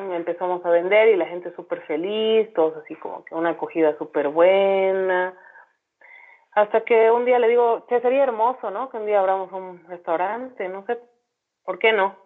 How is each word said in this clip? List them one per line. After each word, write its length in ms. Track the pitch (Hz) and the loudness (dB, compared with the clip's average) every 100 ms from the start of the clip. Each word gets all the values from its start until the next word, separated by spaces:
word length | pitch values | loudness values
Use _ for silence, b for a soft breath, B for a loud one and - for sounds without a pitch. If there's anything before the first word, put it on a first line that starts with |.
| 196 175 | -6 -6
empezamos 480 | 170 170 180 180 | -6 -6 -4 -4
a 60 | 175 | 0
vender 380 | 170 180 214 226 | 2 4 4 6
y 80 | 185 | 4
la 100 | 165 | 0
gente 280 | 175 175 | -6 -10
súper 280 | 175 170 175 | -14 -10 -10
feliz, 680 | - 156 185 214 220 220 214 | -6 -6 -4 -2 0 2 0
todos 220 | 170 160 156 | 0 0 -2
así 120 | - 156 | -12 -14
como 260 | - - | -14 -14
que 100 | - | -10
una 160 | 160 165 | -4 -4
acogida 460 | 160 151 165 156 151 | -4 -6 0 0 0
súper 300 | 151 151 143 | -6 -4 -2
buena. 1040 | 156 175 196 196 196 190 190 185 185 185 185 B B B B _ _ B B B B B | 2 4 4 2 2 0 0 0 -2 -4 -8 B B B B _ _ B B B B B
Hasta 300 | 208 208 220 | 0 2 0
que 260 | 220 226 226 | 2 4 4
un 140 | 240 | 4
día 140 | 247 247 | 2 2
le 100 | 226 | 4
digo, 360 | 240 240 220 - | 2 2 0 -2
"Che, 120 | 240 | -2
sería 220 | 247 269 | 0 2
hermoso, 480 | 269 220 233 247 214 | 0 2 -2 -2 -8
¿no? 180 | 196 262 | -8 -8
Que 80 | 233 | -8
un 100 | 214 | 0
día 120 | 208 | 2
abramos 320 | 190 190 185 | 2 0 -4
un 320 | 190 185 175 165 | -10 -14 -16 -18
restaurante, 800 | 175 - 165 190 233 254 - 185 | -12 -4 -2 -2 -6 -10 -10 -10
no 180 | 190 196 | -8 -8
sé, 120 | 233 - _ _ _ _ _ | -8 -10 _ _ _ _ _
¿por 140 | - 180 | -12 -2
qué 140 | 226 | 2
no?". 240 | 214 190 - | 2 0 -4